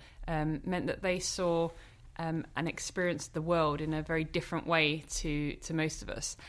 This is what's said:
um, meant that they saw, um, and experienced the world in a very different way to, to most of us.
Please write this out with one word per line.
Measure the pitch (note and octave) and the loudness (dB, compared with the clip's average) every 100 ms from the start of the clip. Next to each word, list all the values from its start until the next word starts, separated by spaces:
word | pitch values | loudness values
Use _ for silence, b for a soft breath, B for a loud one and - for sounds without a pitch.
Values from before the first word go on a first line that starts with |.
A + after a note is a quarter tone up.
| b b - | b b -2
um, | D#3 D#3 D#3 F#3 | 0 2 0 0
meant | F3+ C#3+ | 0 0
that | - | 0
they | F#3+ F3+ | 0 0
saw, | F3+ - F3+ E3 E3 E3 b b - - | 0 0 2 4 2 -2 b b -14 -6
um, | E3 D#3+ - - | -2 -2 -2 -2
and | D#3+ | -2
experienced | - - - F3+ E3 - | -4 -4 0 0 0 -4
the | D#3+ | -4
world | D#3+ E3+ D#3 C#3+ | 2 4 4 2
in | D#3 | 0
a | D#3 | -2
very | D#3 D#3+ | 0 0
different | D#3+ E3+ - E3 - | 0 -2 -2 -2 2
way | E3 D3+ D#3 - | 4 4 2 -2
to, | - D#3+ D3 D3 - | -4 0 0 0 -4
to | - | -2
most | E3 D#3 - | 0 0 -2
of | G2+ | -6
us. | - - - | -4 -6 -8